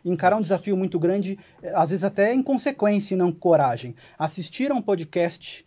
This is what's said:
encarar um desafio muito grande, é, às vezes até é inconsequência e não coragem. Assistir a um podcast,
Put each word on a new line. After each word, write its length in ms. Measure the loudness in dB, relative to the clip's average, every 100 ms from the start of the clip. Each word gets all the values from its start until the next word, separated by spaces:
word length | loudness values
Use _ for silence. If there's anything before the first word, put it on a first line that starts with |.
encarar 340 | -4 2 2 2
um 40 |
desafio 340 | 0 -2 0 -2
muito 220 | -2 0
grande, 400 | 0 0 -2 -8 -14 _
é, 80 | -6 0
às 160 | 0
vezes 120 | 0
até 280 | -2 2 2
é 20 |
inconsequência 800 | 2 0 0 -2 0 2 2 0
e 40 | 0
não 140 | 0
coragem. 640 | 0 4 4 4 -2 -10 -16 -20 _
Assistir 540 | -6 -6 -10 -6 -2
a 20 |
um 80 | -2
podcast, 840 | 0 -2 -2 -2 -2 -4 -16 -18